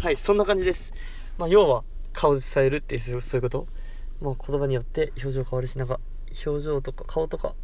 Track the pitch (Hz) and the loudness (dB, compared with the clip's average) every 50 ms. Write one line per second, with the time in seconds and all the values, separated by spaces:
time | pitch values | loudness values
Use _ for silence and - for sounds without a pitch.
0 | - 170 143 - - - 202 202 202 190 208 190 180 185 175 - - - - - | 2 2 2 2 4 4 4 6 6 4 4 2 2 2 0 0 -4 -10 -8 -8
1 | - - - - - - - - 175 165 185 208 196 151 127 113 - - - - | -8 -8 -8 -8 -8 -8 -4 -2 2 6 8 8 8 8 6 2 2 -4 -8 -8
2 | - - - - - 151 143 135 127 - - 143 135 131 143 151 - - 131 120 | -8 -6 -4 2 4 4 4 4 0 0 4 4 4 4 4 2 -2 -4 -4 -4
3 | 113 123 123 123 117 - - 127 123 120 - 139 - - - - - - - - | -4 -4 -4 -4 -4 -2 -2 0 0 0 -2 -2 -4 -4 -8 -8 -8 -8 -8 -8
4 | - - - - 151 139 131 - - - 143 143 143 139 131 123 117 - - 156 | -8 -8 -6 -4 -4 -4 -4 -4 -4 -2 -2 0 2 2 0 0 -2 -2 -2 -2
5 | 156 - - - 131 139 131 135 127 - 131 127 127 123 - 131 127 123 127 - | -2 -2 -2 -6 -4 -4 -2 -2 -2 -2 -2 -2 -2 -2 -4 -4 -4 -2 -4 -4
6 | - - - - - - - - - 151 147 147 147 156 147 139 135 139 - - | -4 -8 -8 -8 -8 -8 -8 -6 -4 -2 -2 -2 -2 -2 -2 -2 -2 -4 -8 -8
7 | - - - 165 160 - - 156 - - - - | -8 -4 -2 -2 -2 -2 -4 -4 -4 -4 -6 -6